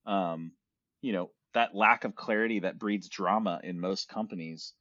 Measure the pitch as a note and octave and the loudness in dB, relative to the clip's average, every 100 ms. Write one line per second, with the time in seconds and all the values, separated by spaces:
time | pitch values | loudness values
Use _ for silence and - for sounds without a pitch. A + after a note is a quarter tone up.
0 | G#2 G2 F2+ D#2+ E2 _ _ _ _ _ | -4 0 0 -4 -8 _ _ _ _ _
1 | C3+ G2 F2+ _ _ A#2+ A#2 G2 G#2+ A#2 | -2 -2 -4 _ _ 0 0 4 6 6
2 | A#2 - - G#2+ A2+ G#2+ F2+ D2+ G#2 G#2 | 2 -6 0 2 2 2 -2 -2 -2 -2
3 | F2+ - F2+ G#2 G#2+ E2+ - F2 F2+ F#2+ | -4 -2 2 2 2 -2 -6 -4 -2 -2
4 | - - A2 F#2 D#2+ D#2+ - _ | -4 -6 -6 -8 -10 -12 -16 _